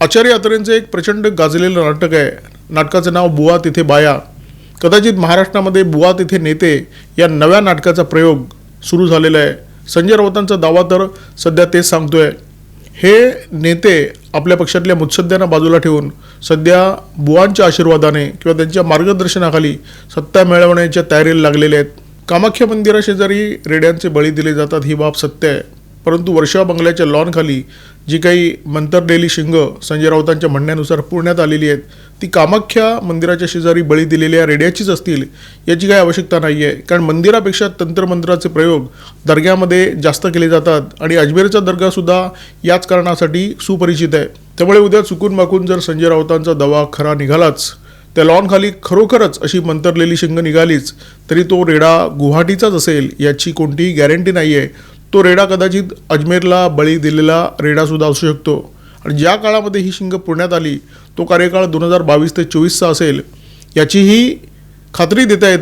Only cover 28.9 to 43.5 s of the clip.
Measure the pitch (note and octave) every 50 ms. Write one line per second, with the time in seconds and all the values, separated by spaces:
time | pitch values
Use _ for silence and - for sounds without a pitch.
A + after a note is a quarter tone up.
28.9 | E3+ F3+ E3+ E3 E3+ E3 E3+ E3 - E3 D#3 D#3 E3 D#3+ C#3+ - - - - -
29.9 | D#3 D3+ D#3 D#3 D#3+ D#3+ D3+ D#3+ D#3+ D#3 E3+ D3+ C#3 C#3 C#3+ D#3 D#3 D#3 D3+ C#3
30.9 | E3 D3+ C#3+ - F3+ F3 E3 F3 F3 E3+ D#3+ D3+ D#3 D3+ D3+ D3 D3 C#3+ D3 -
31.9 | - - - - - - G#3 F3 - - D#3+ D#3+ G3 A3 G#3 - - A3+ A3 A3
32.9 | A3+ A#3 G3 F3 E3 E3 E3+ E3+ F3+ E3+ F3+ D#3+ - E3+ D#3+ E3+ E3 F3 E3+ D3
33.9 | D3+ D#3 E3 D#3 E3 E3 D#3+ D#3+ E3 E3 E3 D3+ D3+ D3 D3+ F3 F3+ - G#3 F#3+
34.9 | F3 - - F#3 D#3 C#3 C3 - - - - - - - - - E3+ E3 F#3 G3
35.9 | G3+ G3 F3+ E3+ E3 G3 E3+ - F3+ E3 D#3 D#3 D3 D3 D3 C#3+ C#3 C#3 - -
36.9 | F3 F3 E3 D#3 D#3 E3 E3+ G3+ G#3 A3+ F#3+ G3 F#3+ - G#3 G3 F3+ - F3+ E3
37.9 | E3 F#3+ F#3+ F3+ F3+ F3 E3 F3 F3+ E3 - F3+ D#3+ D#3 D#3+ E3+ E3 D3 B2+ B2+
38.9 | - - - - - - - - D#3 D3+ D#3 F#3 F#3+ F#3 F#3 F3 F3 F#3 F#3 G3+
39.9 | - E3 C#3+ D#3 C#3+ - - F#3 E3 E3+ E3 D#3+ E3 D#3+ D3 E3+ D#3+ D3 C#3 -
40.9 | - - D#3 D#3+ E3 E3+ D3+ C#3+ D#3 F3+ F#3+ G3+ G3+ G#3 G3 F#3 F3+ F3 F#3+ F#3+
41.9 | F#3 G3 F3 E3+ F3+ F#3 F#3 F3+ F#3 - - - - - - E3+ F3 F3+ F3+ -
42.9 | F#3 F3+ E3+ F3 F3 - E3+ D#3 D#3 F3+ F#3+ G#3